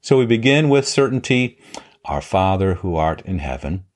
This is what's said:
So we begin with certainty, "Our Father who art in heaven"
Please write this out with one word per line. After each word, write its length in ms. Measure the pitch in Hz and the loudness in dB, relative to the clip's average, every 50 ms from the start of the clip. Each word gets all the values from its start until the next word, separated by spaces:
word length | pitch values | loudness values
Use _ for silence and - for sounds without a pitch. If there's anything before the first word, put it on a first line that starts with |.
So 160 | - - 139 | 2 2 2
we 80 | 131 123 | 2 4
begin 440 | 113 117 113 113 135 139 147 156 147 | 2 2 2 2 2 2 4 4 4
with 180 | 139 143 135 | 2 2 2
certainty, 680 | - - - 139 123 131 127 - - 131 123 127 120 _ _ _ - - - - _ _ _ - | 0 0 0 0 2 0 -4 -2 0 0 0 0 -4 _ _ _ -20 -20 -20 -20 _ _ _ -10
"Our 160 | - 73 71 | -6 -6 -6
Father 540 | - - - 95 95 95 95 95 95 95 92 | -6 -2 0 2 2 2 2 2 0 0 -2
who 200 | 82 - 92 85 | -2 -4 -4 -2
art 260 | 80 78 80 78 - - | 0 0 0 -2 -4 -6
in 140 | 95 92 82 | -6 -6 -6
heaven" 460 | 71 69 64 65 - 71 85 92 92 _ _ | -4 -6 -8 -8 -6 -6 -6 -6 -8 _ _